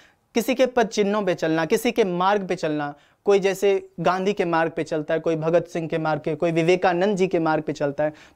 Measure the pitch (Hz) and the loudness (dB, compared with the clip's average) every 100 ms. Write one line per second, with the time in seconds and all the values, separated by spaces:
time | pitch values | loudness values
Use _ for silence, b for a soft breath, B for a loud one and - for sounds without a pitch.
0 | b b _ - 220 262 254 254 233 226 | b b _ -4 0 2 2 2 0 0
1 | 196 214 190 170 165 160 165 220 240 233 | 0 0 -2 -2 0 0 0 0 0 0
2 | 208 175 185 208 185 180 160 151 143 143 | 0 0 0 0 -2 -4 -4 -4 -6 -10
3 | b b - 202 190 185 202 196 190 - | b b 2 2 2 2 2 0 -2 -4
4 | 175 185 185 208 180 165 165 160 160 160 | 0 0 0 0 0 0 0 -2 -4 -4
5 | 151 160 165 160 160 170 165 180 165 165 | -2 -2 0 -2 0 0 0 -4 -4 -4
6 | 156 151 156 151 175 165 165 180 190 175 | -2 -4 -4 -2 -2 2 2 2 2 2
7 | 196 196 185 180 160 156 156 151 147 139 | 0 0 0 0 0 0 -2 -4 -4 -2
8 | 151 151 B | -4 -4 B